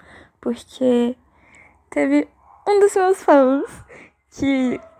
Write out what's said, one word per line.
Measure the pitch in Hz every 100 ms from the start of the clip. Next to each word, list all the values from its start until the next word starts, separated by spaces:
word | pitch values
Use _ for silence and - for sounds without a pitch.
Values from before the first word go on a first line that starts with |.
| - - - _
Porque | 247 240 - - 254 240 240 254 _ _ _ _ _ _ -
teve | 294 277 294 - _ _ - -
um | 403
dos | 403 403
meus | 370 381
fãs | - 285 262 277 427 - - - - _ _
que | - 277 269 254 - - _